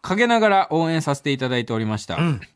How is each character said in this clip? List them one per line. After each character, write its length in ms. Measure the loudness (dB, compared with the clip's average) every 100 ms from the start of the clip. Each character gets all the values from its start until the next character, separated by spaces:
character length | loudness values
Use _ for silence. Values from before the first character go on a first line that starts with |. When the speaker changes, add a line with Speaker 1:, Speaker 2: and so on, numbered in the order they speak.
Speaker 1:
陰 260 | -4 0 2
な 120 | 4
が 100 | 4
ら 180 | 4 2
応 180 | 0 0
援 120 | 0
さ 120 | -2
せ 80 | -4
て 100 | -2
い 60 | -2
た 120 | -2
だ 80 | -2
い 80 | -2
て 80 |
お 60 | -2
り 60 | -2
ま 120 | -4
し 80 | -6
た。 100 | -2
Speaker 2:
う 60 |
ん。 200 | 0 -2 -6